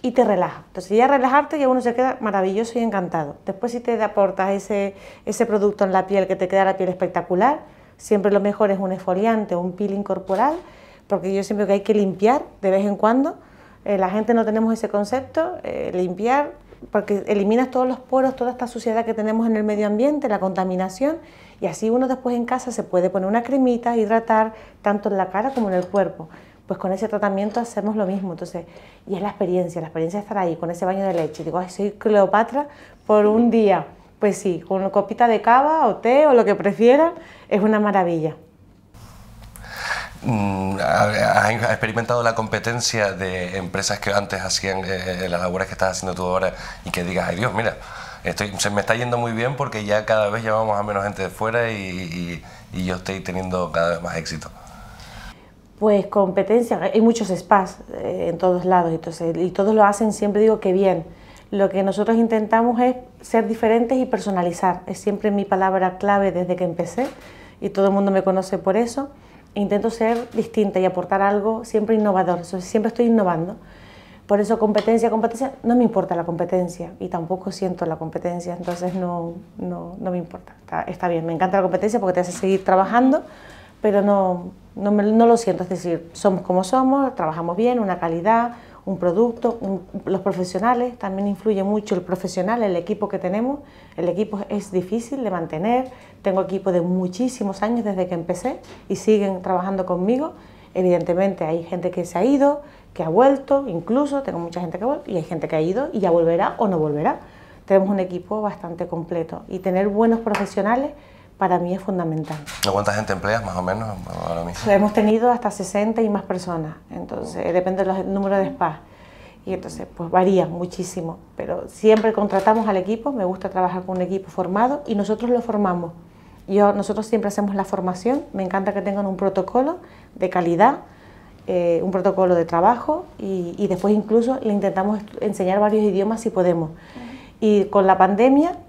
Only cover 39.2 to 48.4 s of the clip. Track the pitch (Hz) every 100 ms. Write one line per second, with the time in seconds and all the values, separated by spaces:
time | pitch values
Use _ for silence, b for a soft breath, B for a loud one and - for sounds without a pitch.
39.2 | - - - - B B B B B -
40.2 | 107 110 101 95 95 98 67 95 104 104
41.2 | 104 104 104 113 113 110 110 110 113 120
42.2 | 117 113 107 107 113 120 - 113 101 90
43.2 | 95 92 90 95 87 98 98 101 104 101
44.2 | 98 95 92 - 95 95 92 95 92 90
45.2 | 92 87 90 90 92 92 95 90 92 87
46.2 | 90 92 92 - B B - 90 87 87
47.2 | 87 87 120 98 113 - B B B B
48.2 | 95 85